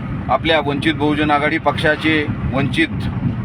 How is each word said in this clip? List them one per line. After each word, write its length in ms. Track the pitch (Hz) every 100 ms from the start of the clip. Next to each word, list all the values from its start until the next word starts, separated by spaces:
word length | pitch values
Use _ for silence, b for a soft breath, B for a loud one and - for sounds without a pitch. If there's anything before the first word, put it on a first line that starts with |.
| - - -
आपल्या 320 | 135 160 156
वंचित 340 | 143 139 156
बहुजन 360 | 147 147 147 151
आघाडी 280 | 147 151 160
पक्षाचे, 680 | 143 139 156 151 156 156 147 - -
वंचित 560 | 127 139 - 160 - - - - -